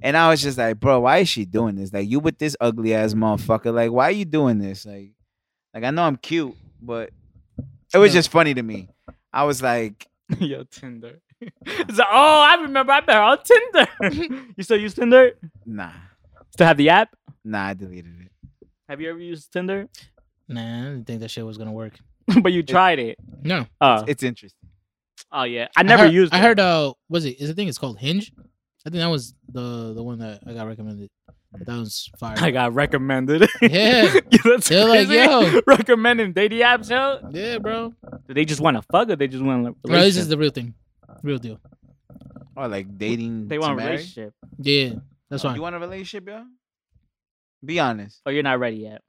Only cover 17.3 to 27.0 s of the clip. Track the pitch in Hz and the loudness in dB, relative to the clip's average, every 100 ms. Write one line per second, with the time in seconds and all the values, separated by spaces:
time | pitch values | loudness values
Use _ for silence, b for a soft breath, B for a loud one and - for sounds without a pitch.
17.3 | - 110 107 98 98 98 90 85 87 90 | -20 -10 -8 -8 -8 -12 -18 -20 -20 -20
18.3 | _ - _ _ _ _ 143 160 170 175 | _ -20 _ _ _ _ -12 -12 -12 -14
19.3 | 165 _ 180 180 196 196 b b _ _ | -16 _ -8 -6 -6 -10 b b _ _
20.3 | _ _ 120 113 117 131 139 113 117 113 | _ _ -12 -10 -10 -10 -12 -12 -12 -12
21.3 | - 113 110 110 110 110 _ _ _ - | -12 -14 -12 -12 -12 -14 _ _ _ 2
22.3 | 202 185 180 151 180 185 156 117 - - | 4 4 0 2 4 4 2 -4 -8 -20
23.3 | - 143 180 120 _ 139 113 107 139 127 | -12 -6 -4 -6 _ 4 4 0 -6 -6
24.3 | 117 98 _ _ _ _ _ _ _ - | -8 -20 _ _ _ _ _ _ _ -12
25.3 | 143 123 120 117 165 190 226 160 170 175 | -6 -6 -4 0 2 6 8 8 6 2
26.3 | 175 226 214 185 165 143 127 | 4 4 4 2 2 -2 -6